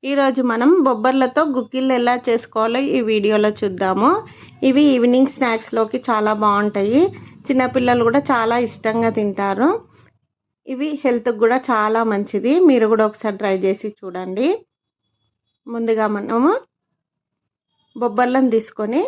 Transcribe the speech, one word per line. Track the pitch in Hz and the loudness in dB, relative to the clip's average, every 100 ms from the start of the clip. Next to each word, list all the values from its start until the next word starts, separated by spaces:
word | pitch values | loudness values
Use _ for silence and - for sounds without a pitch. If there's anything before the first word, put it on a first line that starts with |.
| 269 | -2
ఈరోజు | 277 269 262 254 | 0 0 0 -2
మనం | 233 254 370 262 | 2 4 4 4
బొబ్బర్లతో | 233 233 269 254 269 311 254 | 2 0 2 0 0 0 -2
గుగ్గిళ్ళు | 220 254 262 254 | -4 -4 0 0
ఎలా | 240 247 247 | 0 0 0
చేసుకోవాలో | 226 - 220 226 240 277 269 | -2 -2 -2 -2 -2 -2 -2
ఈ | 220 | 0
వీడియోలో | 220 208 214 208 208 | 0 2 2 0 -2
చూద్దాము. | 208 180 190 190 240 392 440 - - - 269 | -6 -2 -2 2 2 0 -4 -20 -20 -2 0
ఇవి | 262 294 254 | 4 4 4
ఈవినింగ్ | 240 247 269 - | 2 4 2 0
స్నాక్స్లోకి | 254 226 - 226 220 - - | -2 -2 -4 -4 -2 -4 -2
చాలా | 214 208 214 | -2 0 0
బాగుంటాయి. | 214 202 208 202 202 254 370 - - - - | 2 2 0 -2 0 2 0 -2 -20 -20 -2
చిన్నపిల్లలు | 262 254 254 247 247 233 | 0 0 0 0 2 2
కూడా | 254 277 | 0 2
చాలా | 247 226 233 233 | 0 2 0 -2
ఇష్టంగా | - 220 226 226 220 | -4 -4 0 -2 0
తింటారు. | 208 196 196 196 269 440 - _ _ _ _ _ _ _ - | -4 -2 -4 0 0 0 -8 _ _ _ _ _ _ _ -12
ఇవి | 254 302 294 269 | -8 -6 -4 -2
హెల్త్కి | 240 233 214 226 | -2 -2 0 2
కూడా | 254 254 | 0 0
చాలా | 226 214 220 226 | 0 0 0 0
మంచిది. | 202 202 208 220 311 359 | -2 -2 -4 0 4 4
మీరు | 254 220 | 4 2
కూడా | 220 214 | 2 2
ఒకసారి | 208 220 196 | 0 -8 -4
ట్రై | 208 190 190 | -2 0 -2
చేసి | 190 214 208 | -2 -6 -12
చూడండి. | 190 180 185 190 269 440 _ _ _ _ _ _ _ _ _ _ - 233 | -14 -12 -8 -4 -2 -2 _ _ _ _ _ _ _ _ _ _ -12 -6
ముందుగా | 226 220 214 208 | -2 0 0 -4
మనము | 202 226 277 480 - _ _ _ _ _ _ _ _ _ _ _ _ - | -4 0 0 0 -6 _ _ _ _ _ _ _ _ _ _ _ _ -6
బొబ్బర్లను | 240 208 247 254 262 226 | -4 0 0 2 2 0
తీసుకొని | 220 - 214 254 | -2 -8 -4 -2